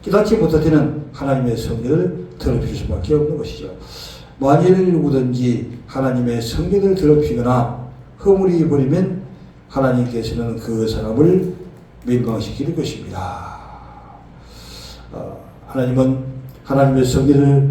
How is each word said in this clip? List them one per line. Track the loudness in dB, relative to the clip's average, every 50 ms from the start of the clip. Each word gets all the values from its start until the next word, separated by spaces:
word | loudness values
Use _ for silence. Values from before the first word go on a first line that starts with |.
깨닫지 | -4 2 2 2 4 4 2 2
못할 | 2 2 2 2
때는 | 2 4 4 4 2 2 -2 -6 -10 -12 -12
하나님의 | -8 -2 -2 0 0 0 -2 -2
섭리를 | -2 -4 -4 -6 -6 -2 0 0 2 2 0 -4 -6 -12 -14 -14 -6
더럽힐 | -4 -2 -2 -2 -2 -4 -6
수밖에 | -6 -6 -6 -6 -6 -2 0 0
없는 | 2 2 0 -2 -4
것이죠. | -6 -8 -10 -12 -12 -14 -14 -16 -18 -20 -18 -18 -18 -18 -18 -20 -20 -20 -10 -2
만일 | 2 4 4 6 6 6 6 6 4 2 2
누구든지 | 2 2 2 0 0 0 0 -2 0 0 0 0 -2 -4 -8 -12 -16 -18 -12
하나님의 | -6 -2 -2 0 0 0 0 0 -2 -2
섭리를 | -4 -4 -4 -4 -2 0 0 2 4 2 2
더럽히거나 | 4 4 4 4 4 4 0 -2 -2 0 0 2 2 0 -2 -4 -10 -12 -14 -16 -20 -20 -20 -20 -4 2
허물이 | 2 4 4 4 2 2 2 2 2
버리면 | 2 0 2 2 0 0 0 -2 -4 -8 -10 -14 -18 -20 -20 -20 -20 -20 -20 -8
하나님께서는 | -4 0 0 2 2 0 0 -2 -4 -6 -6 -4 -6 -4 -6 -6 -6 -8
그 | -6 -6 -2 -2 -2 -2
사람을 | -2 -4 -4 -4 2 4 4 4 4 4 0 -2 -6 -10 -14 -20 -20 -20 -20 -20 -20 -12 -4
멸망시킬 | -2 0 0 0 -2 -4 -4 -6 -8 -8 -6 -6 -4 -4
것입니다. | -4 -4 -6 -6 -8 -12 -12 -10 -8 -8 -8 -10 -10 -12 -14 -16 -16 -18 -20 -20 -20 -20 -20 -20 -20 -20 -20 -20 -20 -20 -20 -20 -20 -20 -20 -20 -20 -20 -18 -18 -18 -18 -18 -18 -20 -20 -18
어, | -14 -14 -14 -14 -14 -16 -18 -20 -20 -20 -20 -8
하나님은 | -4 -2 -2 0 2 2 2 2 2 -2 -4 -10 -12 -14 -16 -16 -20 -20 -6
하나님의 | -2 2 4 4 4 4 4 2
섭리를 | 4 2 2 4 6 6 6 6 6 6 4 4 2